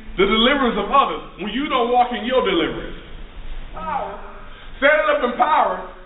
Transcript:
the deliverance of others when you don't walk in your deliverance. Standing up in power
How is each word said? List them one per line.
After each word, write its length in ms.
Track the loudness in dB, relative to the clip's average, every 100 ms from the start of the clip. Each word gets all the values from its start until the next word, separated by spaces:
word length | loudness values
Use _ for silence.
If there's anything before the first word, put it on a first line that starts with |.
| -12 0
the 80 | 2
deliverance 520 | 4 4 4 2 0
of 140 | 2
others 320 | 2 2 0 -8 -10
when 100 | -6
you 180 | -4 -2
don't 220 | 0 2
walk 200 | 4 2
in 120 | 0 0
your 200 | 2 2
deliverance. 520 | 2 0 -4 -8 -12 -14 -14 -14 -12 -10 -8 -10 -10 -6 -4 -6 -10 -14 -16 -16 -16 -16 2
Standing 300 | 4 4 4
up 120 | 2 0
in 80 | 2
power 520 | 2 4 2 0 -8 -14